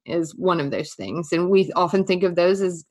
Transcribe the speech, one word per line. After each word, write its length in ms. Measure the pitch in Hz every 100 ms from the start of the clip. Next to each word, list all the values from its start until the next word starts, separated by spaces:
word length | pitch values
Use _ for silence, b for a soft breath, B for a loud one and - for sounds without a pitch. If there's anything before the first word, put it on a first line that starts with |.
| -
is 280 | 170 160 -
one 260 | 185 175
of 100 | 143
those 220 | 104 -
things. 400 | - 98 135 165
And 160 | 165 180
we 200 | 196 190
often 320 | - 175 190 190
think 180 | 180
of 120 | 185 175
those 260 | 175 190
as, 240 | 190 170 -